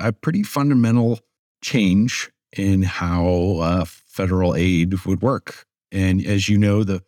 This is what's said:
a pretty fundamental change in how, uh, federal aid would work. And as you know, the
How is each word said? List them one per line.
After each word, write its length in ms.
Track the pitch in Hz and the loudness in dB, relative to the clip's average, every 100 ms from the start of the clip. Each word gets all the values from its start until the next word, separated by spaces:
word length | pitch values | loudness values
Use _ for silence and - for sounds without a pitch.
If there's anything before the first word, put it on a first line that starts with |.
| 110 | -4
a 40 | |
pretty 320 | 113 - 180 | -4 -4 -4
fundamental 760 | 208 - 143 135 117 120 117 117 _ _ _ _ | -4 -2 0 2 4 2 2 -2 _ _ _ _
change 640 | - 131 98 95 123 - - _ _ - | -4 0 2 4 2 -2 -10 _ _ -6
in 280 | 98 95 | 0 0
how, 760 | 92 - 87 87 87 90 90 87 | 0 -2 -2 0 0 0 0 0
uh, 240 | 82 92 90 | 0 0 -2
federal 680 | - _ - 95 92 90 78 | -8 _ -6 -2 0 0 2
aid 480 | 90 90 85 95 92 | 2 2 0 -2 -4
would 180 | 92 | -2
work. 420 | 110 117 - - - _ _ | 0 -2 -6 -18 -20 _ _
And 320 | 98 95 92 | -2 0 0
as 240 | 90 101 98 | 0 -2 0
you 80 | 104 | 2
know, 280 | 104 104 | 2 2
the 180 | 104 95 | 0 -4